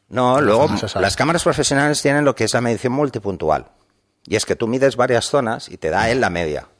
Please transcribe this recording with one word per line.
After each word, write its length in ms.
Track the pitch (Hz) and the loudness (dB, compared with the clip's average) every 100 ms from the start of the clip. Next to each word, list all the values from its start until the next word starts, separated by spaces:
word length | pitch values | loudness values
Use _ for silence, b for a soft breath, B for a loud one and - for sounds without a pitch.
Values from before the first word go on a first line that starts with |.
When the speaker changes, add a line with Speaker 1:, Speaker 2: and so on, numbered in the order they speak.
| _ | _
Speaker 1:
No, 260 | 113 123 131 | 0 2 4
Speaker 2:
Pero 100 | 110 | 4
Speaker 1:
luego 220 | 110 147 | 4 2
Speaker 2:
no 80 | 101 | 0
se 100 | 107 | -4
sabe. 140 | 98 | -2
Speaker 1:
las 120 | 95 - | -2 0
cámaras 280 | 135 170 | 0 2
profesionales 560 | 175 151 139 139 147 147 | 0 0 0 2 2 0
tienen 200 | 147 143 | 0 2
lo 120 | 143 120 | 2 2
que 80 | |
es 100 | 110 | 0
la 80 | 120 | 0
medición 320 | 120 110 127 | 0 -2 -2
multipuntual. 720 | 131 147 117 101 90 78 71 - _ _ _ _ _ - | 0 -2 -2 -6 -4 0 -2 -2 _ _ _ _ _ -4
Y 80 | 104 | -4
es 100 | - | -2
que 100 | 92 | -2
tú 120 | 113 | -2
mides 280 | 127 135 120 | 2 0 2
varias 300 | 131 117 - | 2 2 2
zonas 440 | 143 117 123 - | 0 0 -4 -10
y 80 | 87 | -8
te 120 | 78 | -2
da 200 | 87 113 | 0 0
él 100 | 127 | 2
la 80 | 107 | 0
media. 380 | 87 82 73 - _ | 0 -4 -4 -10 _